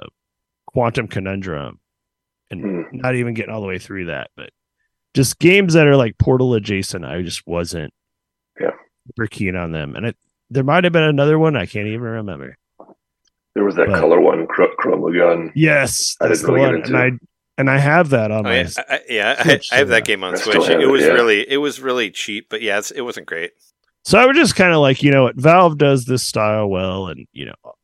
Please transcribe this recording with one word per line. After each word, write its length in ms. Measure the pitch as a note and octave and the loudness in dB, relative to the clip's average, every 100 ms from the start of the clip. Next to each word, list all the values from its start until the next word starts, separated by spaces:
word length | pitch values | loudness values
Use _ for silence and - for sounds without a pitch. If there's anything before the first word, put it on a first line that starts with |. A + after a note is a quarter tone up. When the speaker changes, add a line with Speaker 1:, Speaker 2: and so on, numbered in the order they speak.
| - _ _ _ _ _ - | -12 _ _ _ _ _ -8
Speaker 1:
Quantum 420 | C3+ A#2 B2 A2 | -2 -2 -2 -6
Conundrum 720 | G2+ F#2+ G2 F#2+ D2+ C2+ G1+ _ _ _ _ _ _ _ | -8 -6 -8 -8 -10 -10 -16 _ _ _ _ _ _ _
and 100 | F#2+ | -10
Speaker 2:
Hmm. 220 | G3+ F3+ D#3+ C3 | -8 -8 -10 -8
Speaker 1:
not 160 | B2+ B2+ | -6 -4
even 180 | A#2+ | -4
getting 180 | A2+ G2+ | -6 -8
all 80 | A2 | -10
the 40 | G2 | -8
way 120 | F#2 | -10
through 260 | - G2 F2 | -10 -10 -8
that, 240 | C#2+ - - | -10 -12 -16
but 140 | B1+ _ _ _ _ _ _ | -20 _ _ _ _ _ _
just 240 | - C3 - | -2 -2 2
games 340 | D#3+ F#3+ F#3+ | 4 4 4
that 120 | D#3+ D3 | 4 6
are, 80 | C#3 | 6
like, 220 | A#2 - | 2 0
Portal 360 | - C3 B2+ | 0 2 2
adjacent, 500 | A#2 G2+ G2 F#2+ F#2+ | 0 -2 -4 -4 -10
I 180 | C#2 D#2+ | -10 -8
just 240 | F2 - - | -8 -10 -8
wasn't 460 | E2+ E2+ F2 D2+ - _ _ _ _ _ - | -6 -6 -8 -10 -16 _ _ _ _ _ -8
Speaker 2:
Yeah. 120 | - - _ _ - | -6 -6 _ _ -20
Speaker 1:
super 200 | - A2 | -10 -10
keen 300 | - G2 F2+ | -6 -6 -4
on 160 | E2+ | -6
them. 240 | D#2+ D2 A#1 | -8 -10 -8
And 100 | A2+ | -10
it, 100 | - _ _ _ | -10 _ _ _
there 140 | C#3 | -4
might 200 | C3 E3 | 0 2
have 80 | F3 | 2
been 100 | E3 | 2
another 360 | D#3 C#3+ C#3+ D#3 | 2 2 2 2
one. 180 | D#3+ C#3 | 2 0
I 100 | F2+ | -4
can't 200 | G#2+ G#2 | -6 -8
even 140 | A2+ | -8
remember. 560 | A#2+ A2+ G#2 D2+ C2 - _ _ - _ _ _ _ _ _ | -8 -8 -10 -12 -14 -20 _ _ -20 _ _ _ _ _ _
Speaker 2:
There 100 | G2+ | -2
was 100 | G2+ F2 | -2 2
that 100 | F2+ | 0
Speaker 1:
But 100 | F#2 | 2
Speaker 2:
color 200 | E2 E2+ | 4 6
one, 260 | D#2+ D#2+ E2 | 4 2 -4
Chro-, 260 | - F2+ - | 0 0 0
Chromagun. 720 | - F2 E2+ F2 F2 E2+ E2 | -2 -2 -2 2 2 2 -4
Speaker 1:
Yes, 640 | C#3+ D#3 D3 C3 - - - | 0 2 2 0 -2 -6 -4
Speaker 2:
I 80 | - | -2
Speaker 1:
that's 120 | E3+ | 0
Speaker 2:
didn't 60 | - | 0
Speaker 1:
the 40 | |
Speaker 2:
really 120 | C3 C3+ | 2 2
get 60 | |
Speaker 1:
one. 40 | - | 0
Speaker 2:
into 140 | - B2+ | -2 0
Speaker 1:
And 220 | B2+ B2+ | 0 -2
I, 60 | - _ _ - | -12 _ _ -2
and 140 | C3+ | 0
I 80 | C3+ | 2
have 320 | C#3+ D#3+ D#3+ | 4 2 4
that 220 | C3 G#2+ | 2 0
on 80 | G#2+ | -2
Speaker 3:
Oh, 80 | G#2+ | 0
Speaker 1:
my 120 | A#2+ | -2
Speaker 3:
yeah, 60 | C3 - | -2 -8
I, 60 | - C3 | -6 -6
I, 40 | - | -4
yeah, 280 | A2+ G#2 C3+ | -2 0 0
I, 40 | |
Speaker 1:
Switch, 280 | C3+ C#3 - | 0 0 0
Speaker 3:
I 40 | B2 | 0
have 120 | C#3 | 2
that 160 | A#2 | 2
Speaker 1:
so 20 | A2 | 2
Speaker 3:
game 180 | G2+ | -4
on 100 | F#2+ | -2
Speaker 2:
I 20 | F2+ | -4
still 140 | A2 | 0
Speaker 3:
Switch. 120 | G#2 F2+ | 0 2
Speaker 2:
have 140 | E2 | 2
Speaker 3:
It 80 | C3 | 4
Speaker 2:
it, 20 | |
Speaker 3:
was 120 | C3+ | 4
Speaker 2:
yeah. 100 | D2 | 4
Speaker 3:
really, 360 | - A#2 G#2 A#2 | 4 4 2 0
it 100 | C#3 | -2
was 220 | D3 B2 | -2 -6
really 300 | C3 B2 G#2 | -4 -4 -4
cheap, 380 | - - G#2 - | -6 -10 -10 -10
but 120 | A2 | -8
yeah, 160 | A2+ G2+ | -2 -2
it's, 120 | G#2 | -4
it 120 | - | -8
wasn't 260 | B2 A2 E2+ | -10 -10 -10
great. 240 | E2+ E2+ - _ _ _ _ | -10 -10 -14 _ _ _ _
Speaker 1:
So 160 | - G3 | 0 4
I 80 | B3+ | 4
was 100 | C#4 | 4
just 200 | C4+ - | 2 2
kinda 200 | F3+ D#3+ | 2 4
like, 240 | C#3 C3 | 2 2
you 80 | C#3+ | 4
know 100 | C#3 | 4
what, 140 | B2 B2 | 4 2
Valve 420 | C#3 E3+ F3 D3 | 4 6 4 4
does 260 | D3 C3+ | 2 2
this 200 | A#2+ B2+ | 0 -4
style 440 | - A2 G#2+ G#2+ G#2 | -4 -2 -2 0 -2
well, 380 | F#2 F#2+ F#2+ F#2+ | -2 -4 -6 -8
and, 220 | C#2 - | -12 -18
you 140 | - C#2 | -16 -16
know, 80 | - - - | -16 -20 -20